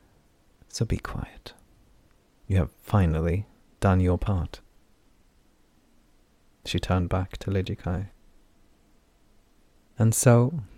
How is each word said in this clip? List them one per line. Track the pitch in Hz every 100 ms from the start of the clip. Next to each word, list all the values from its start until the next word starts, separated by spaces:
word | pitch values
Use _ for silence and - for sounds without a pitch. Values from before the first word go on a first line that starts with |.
| _ _ _ _ _ _ _
So | -
be | 113 -
quiet. | - - - - - - _ _ _ _ _ _ _ _ -
You | 95
have | 73 -
finally | - 104 87 78 85 90 104 _ _ _
done | 101 92
your | 90 87
part." | - 95 80 - - _ _ _ _ _ _ _ _ _ _ _ _ _ _ _ _ _ _ _ -
She | 90
turned | - 92 87
back | 92 95 -
to | -
Lydikai. | 98 92 95 - 92 98 - _ - _ _ _ _ _ _ _ _ _ _ _ _ _ _ _ -
"And | 113
so, | - 131 120 123 165 101